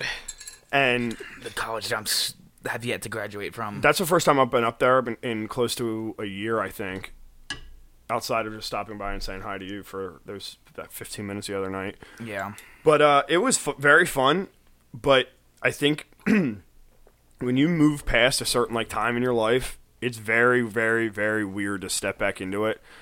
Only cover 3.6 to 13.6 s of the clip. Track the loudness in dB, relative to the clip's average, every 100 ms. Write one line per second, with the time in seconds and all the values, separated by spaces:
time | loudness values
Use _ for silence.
3.6 | -8 0 2 2 2 4 4 4 4 2
4.6 | 0 2 4 4 2 -4 -6 -6 -4 -2
5.6 | -2 -2 -4 -4 -6 -8 -8 -6 -4 -2
6.6 | -2 -6 -8 -8 -10 -16 -20 -18 -14 -14
7.6 | -14 -20 -20 _ -6 -4 -2 -2 -2 -6
8.6 | -8 -8 -8 -8 -6 -6 -6 -8 -10 -10
9.6 | -10 -12 -10 -10 -10 -12 -14 -14 -14 -18
10.6 | _ -16 -16 -14 -14 -10 -8 -8 -6 -6
11.6 | -4 -6 -8 -10 -18 -16 -10 -8 -8 -10
12.6 | -18 -2 4 6 6 4 4 2 2 0